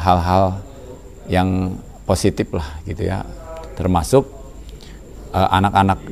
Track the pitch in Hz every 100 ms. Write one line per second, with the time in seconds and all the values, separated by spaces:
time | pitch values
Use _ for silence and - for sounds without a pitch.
0 | 92 90 87 95 95 98 - - - -
1 | - - - 90 92 95 92 95 - -
2 | - 92 98 - - 87 73 78 92 90
3 | 90 95 95 - - - - - 90 90
4 | - 135 131 - - - - - - -
5 | - - - 95 95 95 98 95 95 92
6 | -